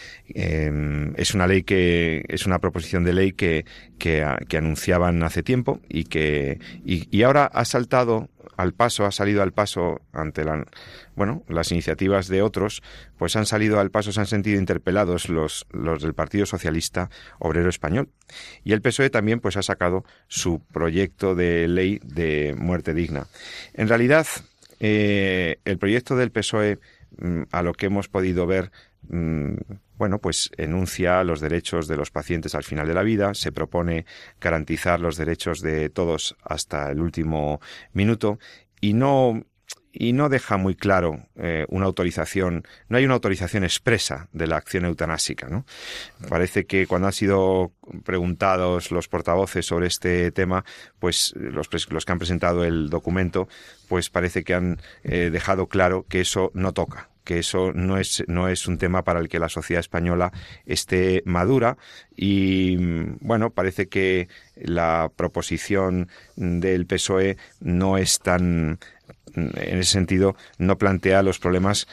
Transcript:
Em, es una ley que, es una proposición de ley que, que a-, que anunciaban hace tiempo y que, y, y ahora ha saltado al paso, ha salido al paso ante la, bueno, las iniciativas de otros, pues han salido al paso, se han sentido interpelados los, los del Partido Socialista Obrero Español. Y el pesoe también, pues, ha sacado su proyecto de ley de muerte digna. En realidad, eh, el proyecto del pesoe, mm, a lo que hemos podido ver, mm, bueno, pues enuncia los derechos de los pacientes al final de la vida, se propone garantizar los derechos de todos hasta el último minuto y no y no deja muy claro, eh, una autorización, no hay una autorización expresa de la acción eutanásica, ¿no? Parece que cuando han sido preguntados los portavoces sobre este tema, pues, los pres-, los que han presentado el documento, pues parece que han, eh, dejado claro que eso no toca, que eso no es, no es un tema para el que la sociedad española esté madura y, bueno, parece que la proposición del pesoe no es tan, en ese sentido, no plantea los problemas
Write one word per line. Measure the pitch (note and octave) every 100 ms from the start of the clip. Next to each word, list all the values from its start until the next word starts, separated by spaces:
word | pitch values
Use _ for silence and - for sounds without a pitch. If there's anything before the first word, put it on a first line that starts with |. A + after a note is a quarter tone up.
| - - -
Em, | - F2+ D#2+ D2+ D2 D2 D2 D2+ -
es | G2
una | G#2 F2+
ley | F#2+
que, | - G2 F2 E2+ E2 D#2+ -
es | E2 G2
una | F2+
proposición | F#2 F2 E2 F#2
de | F2
ley | F2+ F#2+
que, | - F#2 D#2+ - - - -
que | E2+ D#2
a-, | D2+ C2 -
que | E2
anunciaban | D#2+ D2+ - F2 F2 E2+
hace | E2 -
tiempo | E2+ B2+ A#2+ - -
y | D#2+ D#2+
que, | D#2 D2+ D2 C#2 C#2 - - -
y, | F2+ - G2
y |
ahora | B2 C#3+ C#3
ha | C3 A#2
saltado | B2+ A#2+ C3 A#2+ A2 - _ - -
al | F#2
paso, | - A#2+ - G2+
ha |
salido | - G2+ G2+
al | F#2+
paso | G#2 G#2 F#2+ F2 C#2 -
ante | C#2+ D#2 D2+
la, | D#2 D#2 - - - - - -
bueno, | G2+ D#3 -
las | E2+ E2+
iniciativas | F2 E2 D#2+ F#2+ G2 F#2
de | F#2
otros, | G#2+ F#2+ G2+ - - - - -
pues | F2 A2
han | G#2+
salido | G#2+ G#2+ G#2
al | G2
paso, | G#2+ G#2
se | G#2
han | G2+
sentido | G#2+ G2+ G2+
interpelados | F2+ E2+ - F#2+ F#2 F2 -
los, | D#2+ D#2 - -
los | - D#2 D#2+
del | D#2
Partido | D#2 D#2+ G2+ G2
Socialista | F#2 E2 D#2+ - F#2 F2+ - - -
Obrero | E2 D#2+ F2
Español. | - D2+ G#2+ C#3+ _ - - - - -
Y |
el | G#2+
pesoe | B2 A2+ C3+
también, | A#2 G#2 A#2
pues, | G#2+ G2
ha |
sacado | F#2+ F#2+ F2 F#2 - - _
su | - F#2 D#2+ -
proyecto | - E2 E2+ F#2+ - G2 F2+
de | F2 E2+ E2+
ley | F2+ F#2+ G#2
de | B1 D2 D#2+ D2+ D2 B1
muerte | E2 F2 E2
digna. | D#2+ E2 D2 C#2 - - - - -
En | G#2+
realidad, | A#2 B2 D#3 D3+ - - _ - -
eh, | G#2+ G#2+ G#2 G2+ G2 F#2 E2+ -
el | - F#2
proyecto | G2 A#2 - B2+
del | A#2+
pesoe, | A2 - A2 G#2 G2 - _ - -
mm, | F2 E2 -
a | F2+
lo | F2
que | E2 G2
hemos | G2+ F#2+
podido | G2 F#2 F2+ F2
ver, | F#2 F2+ - - _ -
mm, | E2+ E2 D#2+ D2 - - G2 _ -
bueno, | G#2+ G2+
pues | F2+ D#2 - -
enuncia | D#2 F2 F2 - F2 F2+ F#2
los | D#2
derechos | D2+ E2+ - E2+ D#2
de | D2+
los | D2
pacientes | C#2+ - E2+ D#2 D2+
al |
final | C#2+ D2+ D2+
de |
la | F2
vida, | G#2+ G#2+ G2+
se | G2 F2
propone | C#2+ D#2+ F2 E2+ E2 - - - -
garantizar | F2 E2 D2+ D#2+ F#2 E2+
los | E2+ D#2
derechos | D#2 E2 - D#2+
de | D#2+ D#2 D2+
todos | G2 E2+ D#2 - - -
hasta | D#2 - D2 C#2+
el | C#2+
último | E2+ E2 D#2+ D#2 D2+ D2+ - - -
minuto | - G#2 A2 G#2+ G#2+ - - _ _
y | G#2
no | A2 C#3 C3+ B2+ A2+ - _ - - _ -
y | A2+
no | B2+ D3
deja | C3 - G2+
muy | F#2+ F2+
claro, | G2+ F#2+ E2+ D2 - -
eh, | E2+ D#2+ D2+
una | F#2 F#2+
autorización, | F2+ F2+ E2+ D#2+ G2 F#2 E2+ - - -
no | A#2+
hay |
una | C3+ B2
autorización | G#2 F#2+ F2 G#2+ F2+
expresa | - - A2+ - C2+ F2
de | D#2+ D#2+
la | D#2
acción | - F#2 F2
eutanásica, | E2 D#2+ D#2+ - C2 C2
¿no? | F#2 - - - - - - D2+
Parece | E2+ F#2 G#2 -
que | G2 F#2
cuando | F2+ G2
han |
sido | - G2 G2 F#2+ F#2 F2+ - - E2+ -
preguntados | F#2 F2 F2 G2 F#2 F2+ F2+ -
los | F2 -
portavoces | E2+ E2+ F2 F#2+ F2+ -
sobre | E2+ F2+
este | - F2+ F2+ F2
tema, | F#2 F2+ F#2 - - - _
pues, | F2+ E2+ - -
los | - C#2+ D#2+
pres-, | E2+ -
los | D#2+ -
que |
han | F2
presentado | E2+ F2 F2 F2
el | E2+ E2 D2+
documento, | D#2+ - F#2 F2+ F#2 F#2 - - - _
pues | F2+ E2+
parece | F2+ F2 F#2 E2
que |
han, | F2+ F2+ E2+ - -
eh, | - F2 E2+
dejado | E2 - F#2+ F2+
claro | F#2+ F2+ F#2 -
que | F#2
eso | F2+ G2+ F#2
no | F#2 F#2
toca, | E2 E2 - - _ -
que | E2+
eso | - F#2 F#2
no | D#2+ F#2 F#2+
es, | F#2+ - -
no | F2 F#2
es | F2+ -
un | F2
tema | F2+ F#2
para | F2 E2+
el | E2
que | F2
la | E2
sociedad | E2 - E2+
española | - E2+ F2 F2 F2+ - - - -
esté | E2 - F#2 F#2 F#2 F2+
madura | F2 F#2 C3+ A2+ C3 - - - -
y, | G2 G2 F#2+ F#2+ F#2 F2+ F2 E2 D#2 -
bueno, | A2 A2+ A2+
parece | - F#2+ F2+ F#2
que | G2 F#2 F#2 F2 - - -
la | - E2+ E2 E2 D#2+
proposición | - E2+ F2 - E2 - G2 F#2+ F2+ F2+ - - -
del | F2+ F2 F#2+ F#2 F2
pesoe | F#2 - F#2+ F#2+ F#2+ - _
no | - F2 F#2+ F#2+
es | F2+ -
tan, | F#2+ F2+ F2+ E2+ D#2 D#2 - - - - - -
en | D2+ - - F#2
ese | F2
sentido, | G2 F2 F#2 G2 F#2+ - -
no | F2+ F#2+
plantea | G2 F#2 F#2+ F#2+
los | G2 -
problemas | F2+ F2+ F#2+ G2+ -